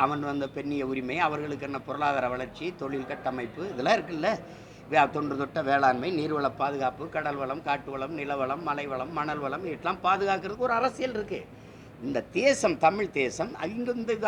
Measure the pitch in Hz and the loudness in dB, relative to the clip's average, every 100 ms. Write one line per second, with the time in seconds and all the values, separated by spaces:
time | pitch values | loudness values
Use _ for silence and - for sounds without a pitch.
0 | 139 147 147 143 135 139 139 143 131 131 | 2 2 -2 -2 -4 -4 -4 -2 -2 -2
1 | 127 156 165 147 151 143 143 139 - 139 | -2 2 2 2 -4 -6 -6 -6 -6 0
2 | 147 139 127 127 110 - 160 175 139 139 | 2 2 2 0 -4 -6 -6 -4 -4 -4
3 | 127 135 135 127 120 151 196 135 147 214 | -4 -4 -4 -4 -4 -6 -6 0 2 2
4 | 151 160 180 220 - - - - - 151 | 0 -2 0 0 -4 -16 -18 -18 2 6
5 | 139 151 147 139 147 165 135 139 135 123 | 6 4 0 0 -2 0 4 6 6 4
6 | 151 170 156 151 143 - 139 143 131 131 | 2 0 0 2 0 0 -2 0 0 -2
7 | 160 156 151 143 131 143 156 143 139 135 | -6 -4 -2 -2 -2 -2 -2 -2 -2 -6
8 | 135 160 143 143 131 143 160 143 143 131 | -4 -4 -2 0 0 -2 -2 -2 -2 -4
9 | 131 165 151 147 139 147 185 143 165 190 | -4 -4 -2 -2 -2 -4 -4 -4 -4 0
10 | 180 190 196 190 190 208 247 233 254 - | 2 4 2 0 -2 -2 0 2 2 0
11 | 262 214 208 151 - - - - - - | -2 -2 -4 -6 -8 -16 -18 -18 -18 -10
12 | 123 127 - 175 262 269 208 151 160 196 | -4 -2 -2 4 6 6 4 6 6 6
13 | 196 147 127 - 202 - 160 226 240 240 | 2 2 2 0 -4 -4 -6 -2 -2 -2
14 | 226 214 | -2 2